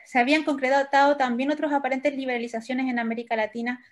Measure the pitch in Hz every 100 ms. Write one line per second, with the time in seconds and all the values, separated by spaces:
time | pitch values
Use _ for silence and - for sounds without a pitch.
0 | - 254 240 311 311 277 254 277 277 277
1 | 277 285 254 240 269 302 302 285 262 262
2 | 294 269 262 247 233 226 226 254 262 240
3 | 226 226 233 226 214 233 233 247 _